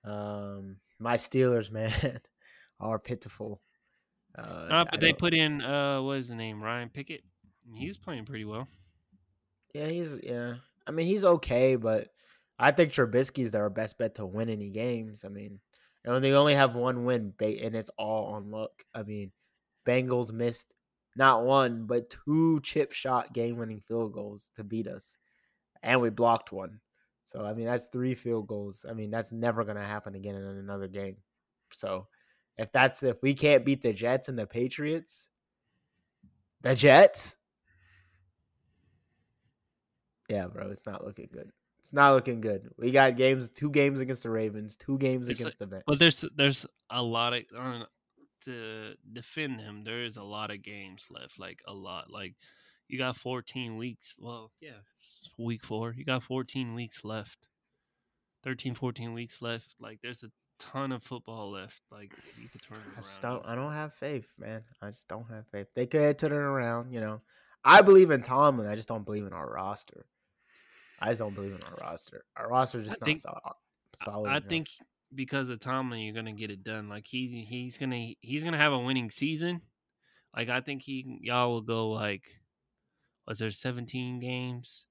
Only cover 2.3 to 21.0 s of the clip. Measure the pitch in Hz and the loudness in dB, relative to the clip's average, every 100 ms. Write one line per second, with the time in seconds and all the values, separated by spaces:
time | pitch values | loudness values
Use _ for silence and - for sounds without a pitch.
2.3 | _ _ - _ _ 107 110 - 123 107 | _ _ -20 _ _ -4 -4 -4 -10 -10
3.3 | - 107 101 _ _ _ _ _ _ _ | -12 -12 -12 _ _ _ _ _ _ _
4.3 | - 110 - 165 160 170 160 160 160 175 | -16 -12 -12 0 2 2 2 2 4 2
5.3 | 165 156 147 127 143 139 139 135 139 123 | 2 2 0 -2 0 0 0 -2 -4 -6
6.3 | 117 113 107 107 120 117 143 135 151 _ | -8 -8 -6 -6 -6 -8 -12 -12 -14 _
7.3 | _ _ _ 120 113 143 196 - 139 110 | _ _ _ -20 -10 -10 -10 -10 -10 -8
8.3 | 131 107 107 135 _ _ _ _ _ _ | -10 -8 -8 -10 _ _ _ _ _ _
9.3 | _ _ _ _ 147 151 170 165 139 - | _ _ _ _ -8 -6 -4 -6 -8 -8
10.3 | 120 120 120 _ _ - 156 165 208 190 | -6 -6 -10 _ _ -8 -2 2 6 6
11.3 | 170 - 123 131 127 113 110 - _ _ | 6 4 4 6 4 2 0 -2 _ _
12.3 | _ _ _ 123 147 160 139 120 120 135 | _ _ _ 4 6 4 4 2 4 2
13.3 | - 120 107 104 98 110 - 113 - 98 | -2 -2 0 -2 -2 -6 -4 -6 -4 -8
14.3 | 101 113 107 101 101 123 120 110 104 98 | -4 -4 -4 -6 -4 -4 -4 -8 -14 -16
15.3 | 101 104 98 _ _ _ _ - 123 135 | -14 -14 -18 _ _ _ _ -2 2 6
16.3 | 139 147 143 135 120 123 123 120 123 107 | 6 8 8 6 4 0 0 0 0 -2
17.3 | - 107 107 113 110 107 - 107 110 104 | -2 -2 -2 -4 -6 -8 -8 -4 -2 -4
18.3 | 104 101 110 110 _ - 120 104 104 98 | -8 -10 -8 -10 _ -16 -12 -8 -8 -10
19.3 | _ _ _ _ _ - 123 127 123 113 | _ _ _ _ _ 2 2 2 0 -2
20.3 | 113 120 117 - _ _ _ | -2 -4 -4 -14 _ _ _